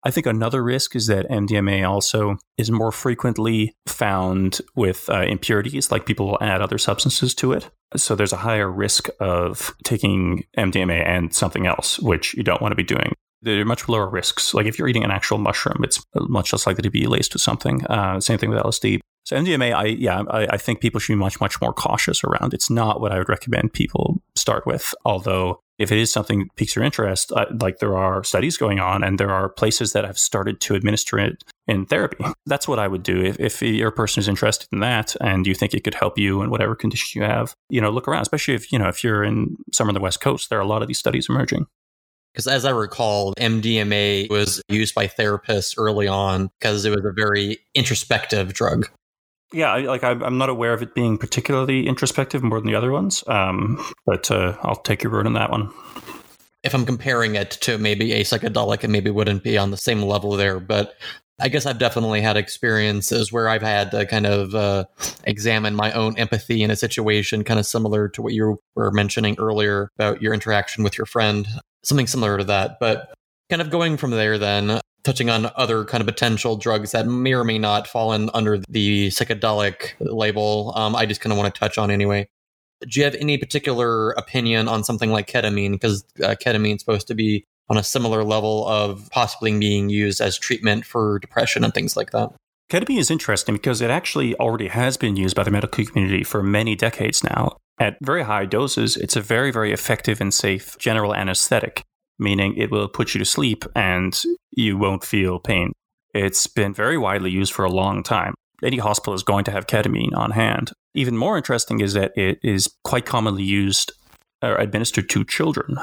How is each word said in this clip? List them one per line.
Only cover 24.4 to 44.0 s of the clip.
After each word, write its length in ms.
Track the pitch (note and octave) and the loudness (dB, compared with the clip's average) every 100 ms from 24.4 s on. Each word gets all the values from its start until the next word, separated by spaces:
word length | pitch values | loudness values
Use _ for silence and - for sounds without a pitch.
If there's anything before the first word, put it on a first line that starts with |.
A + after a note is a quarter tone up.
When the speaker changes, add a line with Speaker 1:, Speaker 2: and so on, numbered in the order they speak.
| - A2 - | 0 0 0
Speaker 1:
with, 280 | B2 - - - | -4 -4 -4 -2
although 540 | G2+ G2 F#2+ F#2 F2+ _ _ | 0 0 0 0 -4 _ _
if 120 | G2+ | 0
it 60 | G#2+ | 2
is 160 | A2+ | 2
something 280 | - G#2 G#2 | 0 0 0
that 140 | F#2+ - | -2 -4
piques 200 | G#2+ - | -2 0
your 80 | |
interest, 480 | A#2+ - G#2 F#2+ - | 0 0 0 0 -2
uh, 140 | A#2+ G#2 A2+ | -2 -2 0
like, 200 | F#2+ - | -2 0
there 180 | G#2 F#2+ | -2 2
are 260 | F#2+ F#2+ | 2 0
studies 340 | - F#2+ C3 E3 | 0 0 0 0
going 200 | G#2+ G2 | 0 2
on 240 | F#2 G2 | 2 2
and 160 | F#2+ F#2+ | 2 2
there 120 | G2 | 2
are 180 | F#2+ G2 | 2 -2
places 460 | - A2 - A2 | 0 0 2 0
that 100 | G#2 | 0
have 140 | G2+ G2+ | -2 -2
started 420 | - A2 G2 F#2+ | -2 0 -2 -4
to 140 | - | -2
administer 440 | G2+ G#2 G#2 - G#2+ | 0 0 0 0 0
it 240 | G2+ - - - - | 0 -2 -16 -12 -2
in 200 | G2+ F#2+ | -2 0
therapy. 360 | D#3 F#3 - D#3 - | 0 0 -2 -6 -6
That's 240 | - C#3+ - | -4 -2 0
what 100 | B2 | 0
I 100 | G2+ | 0
would 140 | F#2+ | -2
do. 220 | F2+ F#2 | 0 0
If, 160 | F#2 - | 0 0
if 220 | A2+ - | -2 0
you're 260 | A#2 G#2+ A2 | 0 2 0
a 40 | |
person 280 | - A2 - | 0 0 2
who's 80 | G2+ | 0
interested 400 | G2 A2+ - - | 2 2 0 -4
in 100 | G2+ | -2
that 360 | G#2+ A#2+ A2 - | 2 0 -2 -2
and 240 | G#2+ F#2+ F#2 | 0 2 2
you 80 | |
think 180 | F#2+ G2+ | 2 0
it 100 | - | 0
could 120 | A2 | -2
help 240 | - G#2 - | 0 -2 2
you 240 | G2+ G2 | 0 2
in 80 | A2 | 0
whatever 260 | A2 G2+ A2+ | 0 0 0
conditions 380 | A2 A2 - | -2 -2 -6
you 80 | - | -2
have, 320 | G#2+ A#2 A#2 - _ | 0 0 -2 -8 _
you 100 | B2+ | 0
know, 80 | G#2+ | 0
look 180 | A2+ - | 0 -2
around, 140 | D#3 | -2
especially 320 | G#2 D3+ - | -2 -2 -2
if, 180 | B2+ - | -2 0
you 80 | C3 | 0
know, 100 | F#2+ | 0
if 140 | - | 0
you're 220 | A#2 G#2+ | 0 0
in 320 | G#2 G#2+ - - - | 0 0 -2 -6 -6
somewhere 200 | - A2 | -2 0
on 20 | |
the 80 | G2+ | 0
West 180 | F#2+ - | -2 -2
Coast, 300 | - - - | -2 -2 -2
there 80 | A2 | -2
are 40 | |
a 60 | G2 | 0
lot 140 | G#2+ | 0
of 60 | A2 | -2
these 100 | - | -2
studies 320 | - - - | 0 -2 0
emerging. 340 | C3 B2+ - D3+ _ _ _ _ _ _ - | 0 0 -2 -4 _ _ _ _ _ _ -8
Speaker 2:
'Cause 100 | A#2+ | -2
as 180 | C3+ | 0
I 60 | C3 | 2
recall, 640 | B2 G#2+ - A2+ G#2 G2 G2 | 0 -2 -2 0 2 0 0
M 220 | A#2 A2+ | 0 2
D 180 | A2 A2+ | 2 2
M 140 | G#2 | 2
A 360 | G#2 | 2